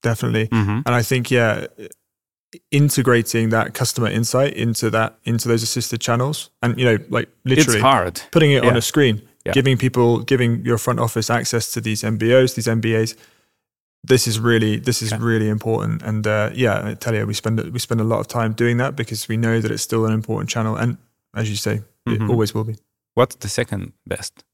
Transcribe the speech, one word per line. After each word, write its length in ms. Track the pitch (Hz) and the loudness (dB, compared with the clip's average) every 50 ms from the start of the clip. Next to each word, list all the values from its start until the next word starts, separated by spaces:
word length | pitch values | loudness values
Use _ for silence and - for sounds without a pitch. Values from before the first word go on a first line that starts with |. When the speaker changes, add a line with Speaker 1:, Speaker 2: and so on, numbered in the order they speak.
Speaker 1:
Definitely. 460 | _ 120 117 - - 123 113 110 110 110 | _ -2 -2 0 -2 -2 0 0 -2 0
Speaker 2:
Mm-hmm. 320 | - 113 107 101 104 113 151 | 0 0 0 0 -2 -2 -2
Speaker 1:
And 100 | 123 120 | 0 0
I 80 | 120 113 | 0 0
think, 260 | - 135 127 120 - | 0 -2 -2 0 2
yeah, 380 | 131 123 117 110 107 104 - - _ - 107 - - _ _ _ _ _ _ _ _ _ _ _ - - _ _ | 2 2 4 2 0 -2 -6 -12 _ -18 -20 -20 -20 _ _ _ _ _ _ _ _ _ _ _ -20 -20 _ _
integrating 760 | - 143 147 147 - - 123 127 123 117 113 - - 117 113 113 | 2 4 4 4 2 2 4 4 4 4 2 2 0 0 0 2
that 240 | 110 113 110 - - | 2 0 0 -2 -2
customer 340 | - 127 120 - - 117 110 | -4 -4 -2 -2 -2 -2 0
insight 460 | 98 110 117 - - 127 135 143 - | 0 0 -2 0 2 2 0 0 0
into 360 | - 117 117 113 - - 113 | -2 -2 -2 -2 -2 -2 0
that, 280 | 107 110 113 - - _ _ | 0 0 0 -2 -4 _ _
into 240 | - 117 117 - 120 | -4 -4 -2 0 0
those 160 | 117 113 113 | 0 0 0
assisted 360 | 113 - 127 117 - - 117 | -2 -4 -4 -4 -4 -6 -6
channels 480 | - - 117 117 123 139 151 - - - _ _ | -2 0 0 0 0 -2 -4 -6 -10 -14 _ _
and, 160 | - 117 110 123 | -2 -2 -2 2
you 60 | 127 | 2
know, 120 | 123 113 101 - - | 2 2 2 0 -2
like, 180 | - 120 117 _ _ _ _ | -4 -4 -4 _ _ _ _
Speaker 2:
It's 100 | 127 131 156 - - | 2 2 4 4 4
Speaker 1:
literally 140 | 117 104 | 2 4
Speaker 2:
hard. 400 | 113 131 139 117 90 90 87 - - - | 4 4 4 4 2 -2 -4 -8 -14 0
Speaker 1:
putting 200 | - 170 156 147 | 2 4 4 6
it 120 | 143 139 123 | 4 4 4
on 80 | 120 123 | 4 2
Speaker 2:
Yeah. 40 | 117 | 2
Speaker 1:
a 40 | |
screen, 400 | 113 - - 156 143 127 110 104 - _ _ _ _ | 0 0 2 4 4 4 2 0 -6 _ _ _ _
Speaker 2:
Yeah. 80 | - - | -2 0
Speaker 1:
giving 240 | 139 131 135 131 117 | 2 2 2 2 2
people, 420 | - 127 127 127 120 120 120 110 | 0 0 2 4 4 4 4 2
giving 460 | 113 - 139 123 123 120 117 113 95 | 2 2 2 2 4 2 0 0 0
your 120 | 120 120 110 | -2 -2 0
front 220 | - - 120 113 | 0 -2 0 0
office 300 | 117 117 - 117 110 - | 0 -2 -2 -4 -2 0
access 420 | 117 117 120 - - 117 107 - | 0 0 0 -2 -2 -4 -4 -4
to 100 | - 120 | -6 -6
these 220 | 110 110 110 104 - 117 | -4 -4 -4 -2 -2 -4
M 100 | 113 107 | -2 0
B 160 | 113 113 120 | 2 4 6
Os, 200 | 131 131 127 131 | 6 6 4 0
these 140 | - 110 117 | -2 -2 -2
M 80 | 113 113 | 0 0
B 140 | 110 113 110 | 0 0 0
As. 200 | 110 110 110 - _ - _ _ _ _ _ _ _ _ _ _ _ _ _ _ _ _ - | 0 0 -2 -4 _ -20 _ _ _ _ _ _ _ _ _ _ _ _ _ _ _ _ 2
This 200 | 131 127 - 117 | 2 2 4 0
is 120 | 110 110 | -2 0
really, 380 | 110 117 117 113 110 107 104 107 | 2 2 4 4 4 2 0 0
this 220 | - - 117 - | 0 -2 -2 -2
is 100 | 113 110 | -2 -4
Speaker 2:
Yeah. 60 | 110 107 | -4 -2
Speaker 1:
really 280 | 113 117 113 110 107 107 | -2 0 0 0 0 0
important. 520 | 107 107 - 120 113 - - 110 107 107 - | -2 -2 -2 -2 -2 -2 -2 -2 -4 -4 -4
And, 220 | - 107 110 107 | -4 -4 -2 0
uh, 260 | 110 107 107 104 110 - | 0 0 0 0 -2 -2
yeah, 380 | 120 127 113 101 104 98 107 | 0 0 2 2 0 -2 -6
I 20 | 113 | -8
tell 200 | - - 120 113 | -6 -4 -4 -2
you, 120 | 107 107 104 | -2 -2 -4
we 60 | 107 | -4
spend, 260 | - - 113 110 110 - - 123 | -4 -2 -2 -2 -2 -4 -4 -6
we 60 | 123 | -8
spend 200 | - - 123 113 | -6 -2 -2 -2
a 60 | 110 | 0
lot 140 | 113 113 104 | 0 0 -2
of 60 | - - | -2 -4
time 240 | - 123 113 110 110 | -4 -2 -2 -2 0
doing 240 | 110 120 120 120 117 | 0 0 2 2 0
that 180 | 123 139 139 | 0 -2 -2
because 320 | 139 117 - 113 107 - - | -6 -8 -8 -6 -10 -8 -6
we 80 | 113 | -4
know 240 | 110 113 113 113 113 | -2 0 0 0 0
that 100 | 110 110 | 0 -2
it's 120 | 107 107 - | -4 -4 -6
still 220 | - - 113 110 | -2 -2 0 0
an 80 | 110 110 | 2 0
important 360 | 110 113 - 113 107 - 113 | -2 -2 -4 -4 -6 -4 -4
channel. 280 | - 120 110 110 110 - | -4 -2 -2 -2 -2 -2
And 200 | 117 120 - - _ _ _ _ _ _ _ | -2 -2 -4 -4 _ _ _ _ _ _ _
as 140 | - 113 107 | -6 -4 -4
you 80 | 104 104 | -4 -4
say, 240 | - 107 107 110 107 _ _ _ _ 120 | -4 -4 -4 -4 -6 _ _ _ _ -4
Speaker 2:
Mm-hmm. 160 | 117 107 110 | -4 -2 0
Speaker 1:
it 60 | 107 | 0
always 240 | 113 113 110 104 - | 0 0 0 -2 -2
will 100 | 110 107 | -6 -6
be. 120 | 110 110 - _ _ _ _ _ _ _ | -6 -8 -12 _ _ _ _ _ _ _
Speaker 2:
What's 200 | - 123 - - | 0 0 0 0
the 140 | _ - 101 | _ -10 -8
second 420 | - - 123 - - 98 90 87 - _ _ - | -4 -4 -4 -4 -6 -8 -8 -10 -14 _ _ -10
best? 360 | 90 - - - _ _ _ _ | -10 -8 -8 -14 _ _ _ _